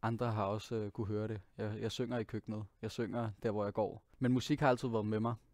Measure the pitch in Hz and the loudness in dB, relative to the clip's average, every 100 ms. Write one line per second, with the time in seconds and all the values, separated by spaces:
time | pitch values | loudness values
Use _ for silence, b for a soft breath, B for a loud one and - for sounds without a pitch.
0 | 113 113 120 110 98 107 - 117 104 - | 0 0 0 2 2 0 -2 -2 -2 -2
1 | 104 107 107 110 - - 107 107 110 - | -2 0 -2 -4 -8 -6 -4 -2 -4 -2
2 | 123 123 110 110 - 107 104 _ 113 - | -2 0 -2 -4 -4 -6 -6 _ -8 -2
3 | 113 120 113 101 117 104 101 104 101 110 | -2 0 -2 -2 -2 0 0 2 0 0
4 | _ - 127 127 - 147 151 127 131 113 | _ -2 2 2 2 4 4 4 2 0
5 | 104 110 113 117 _ | 0 0 0 -2 _